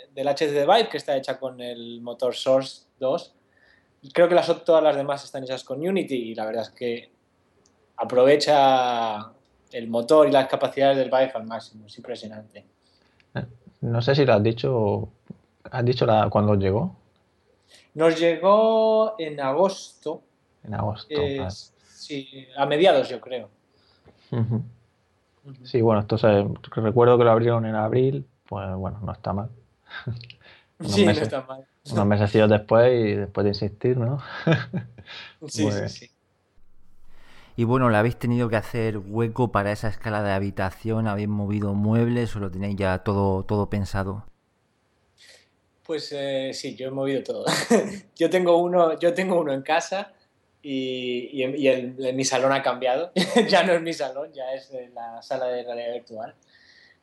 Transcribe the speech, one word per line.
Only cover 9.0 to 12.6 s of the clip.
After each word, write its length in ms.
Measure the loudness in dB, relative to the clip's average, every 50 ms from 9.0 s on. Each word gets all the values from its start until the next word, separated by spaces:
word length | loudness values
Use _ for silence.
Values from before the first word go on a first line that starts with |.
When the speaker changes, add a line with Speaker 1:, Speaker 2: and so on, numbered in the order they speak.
| -2 -2 -4 -6 -10 -14 -18 _ _ _ _ _ _ _
Speaker 1:
el 160 | -12 -10 -8
motor 400 | -4 -4 -2 2 6 6 6 8
y 40 | 8
las 160 | 6 4 2
capacidades 500 | 2 0 -2 -2 -2 0 2 2 2 4
del 120 | 2 0 2
Vive 220 | 2 2 2 0 -2
al 100 | -8 -10
máximo. 420 | -10 -10 -12 -12 -16 -20 -20 -20
Es 100 | -20 -20
impresionante. 680 | -18 -14 -12 -12 -12 -12 -16 -16 -18 -20 _ -20 -20